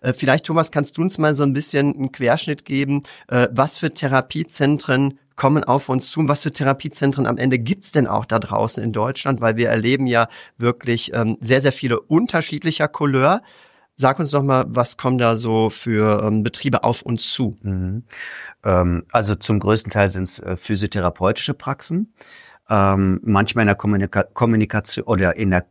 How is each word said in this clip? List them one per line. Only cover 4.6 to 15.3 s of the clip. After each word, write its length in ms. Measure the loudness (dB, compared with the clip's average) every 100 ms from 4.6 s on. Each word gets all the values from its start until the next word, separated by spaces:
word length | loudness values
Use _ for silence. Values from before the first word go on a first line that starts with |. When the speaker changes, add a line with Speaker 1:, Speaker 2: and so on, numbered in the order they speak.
| 2 2 0 0 0 -2 _ -2
Speaker 1:
kommen 280 | 2 2
auf 260 | 2 -2 0
uns 200 | -4 -2
zu 100 | -2
und 80 | 0
was 160 | 0
für 80 | -2
Therapiezentren 720 | -2 0 0 -4 -2 0 0 -2
am 100 | 0
Ende 220 | 0 0
gibt's 340 | 0 -4 -2
denn 140 | 0 2
auch 180 | 0
da 140 | 0 -4
draußen 440 | -2 -2 -2 -2
in 100 | -4
Deutschland? 500 | -2 -4 -4 -4 0
Weil 140 | 0 0
wir 120 | 0
erleben 380 | 2 2 0 2
ja 220 | 2 0 -4 -20 _
wirklich, 560 | -2 -2 -2 -2 -2
ähm, 240 | -2 -2 -2
sehr, 200 | 0 2
sehr 120 | 2
viele 280 | 0 -2 -2
unterschiedlicher 880 | 2 2 2 -2 -2 -4 -4 -2 -4
Couleur. 540 | 0 0 2 2 2 -4 -20 _ _ _ 0
Sag 200 | 0 2
uns 100 | 0
doch 140 | 0
mal, 200 | 2 2 2
was 280 | -2 -2 -2
kommen 220 | -2 2
da 180 | 2